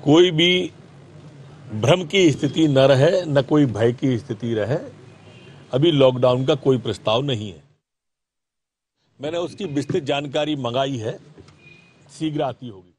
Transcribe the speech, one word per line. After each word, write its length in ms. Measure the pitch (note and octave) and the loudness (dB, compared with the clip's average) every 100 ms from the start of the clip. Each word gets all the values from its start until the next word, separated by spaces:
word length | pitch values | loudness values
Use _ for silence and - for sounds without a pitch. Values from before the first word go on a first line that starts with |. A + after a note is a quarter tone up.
कोई 280 | C#3+ D#3 F3+ | 6 6 6
भी 400 | D#3+ F3 F3+ F3 - - - - - - - - - - | 4 2 0 -2 -12 -20 -20 -20 -20 -20 -20 -20 -20 -12
भ्रम 300 | G#2+ G#2 F3+ | -4 0 0
की 280 | E3 G3 F3 | 0 2 2
स्थिति 360 | C3 D3 C3 D#3+ | 2 -4 0 2
न 120 | C3 | 4
रहे, 460 | C3+ C3 D3+ F#3+ E3+ | 4 4 4 0 0
न 160 | C#3+ | -2
कोई 240 | B2 D3+ C#3 | 0 2 2
भय 260 | G#2 A#2 | 2 -2
की 260 | B2 C#3 A#2+ | 0 -4 -4
स्थिति 360 | - G#2+ A#2 | -6 -10 -6
रहे। 240 | A2 G#2 D3+ C4 - - - - - - - - | -4 -2 -4 -6 -20 -20 -20 -20 -20 -20 -20 -6
अभी 180 | B2+ E3 | 0 2
lockdown 540 | D3 C3 B2+ B2+ B2+ C3 | 4 2 4 2 2 0
का 100 | D3+ | -2
कोई 220 | C#3+ C3 | 0 0
प्रस्ताव 440 | A#2 G2+ - A2+ | -2 -6 -2 -2
नहीं 280 | C#3+ A#2 G#2+ | -2 -6 -8
है। 140 | D#2+ _ _ _ _ _ _ _ _ _ _ _ _ _ _ _ _ | -14 _ _ _ _ _ _ _ _ _ _ _ _ _ _ _ _
मैंने 160 | C#3+ E3+ | -8 -6
उसकी 280 | E3+ - G3 | -6 -8 -4
विस्तृत 380 | C#3+ C#3 F#3 | -4 -2 -4
जानकारी 520 | C#3 C#3+ D3 D3+ D3+ D3 | -2 -4 -4 -4 -4 -4
मंगाई 420 | B2 A#2+ C#3 C3+ | -4 -2 -2 -4
है, 220 | A2 F3+ - - - _ - - _ _ _ - | -8 -10 -16 -20 -20 _ -20 -20 _ _ _ -8
शीघ्र 220 | D#3 D3+ | -6 -4
आती 260 | C#3+ B2+ B2+ | -6 -6 -16
होगी। 260 | F#2+ F2+ | -18 -20